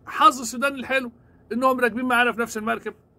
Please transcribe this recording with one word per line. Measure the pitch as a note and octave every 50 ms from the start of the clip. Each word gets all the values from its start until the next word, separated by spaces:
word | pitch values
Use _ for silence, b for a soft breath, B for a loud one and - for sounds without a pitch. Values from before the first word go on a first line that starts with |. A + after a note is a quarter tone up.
| -
حظ | - - - D4 D#4 C#4 C4
السودان | A#3+ A3 B3+ A#3+ C#4 C#4 C#4
الحلو | C4 - - C4 C4+ B3 A#3 - b b b b b b b A3+
إنهم | A#3+ C4 C4 B3+ B3+
راكبين | B3 A#3 G3+ B3+ B3+
معانا | B3+ A#3+ A#3+ B3 A#3+
في | A3 A3+
نفس | A#3 A3+ -
المركب، | A3 G#3+ A#3 A3+ G#3 - G#3+ - _ _ _ _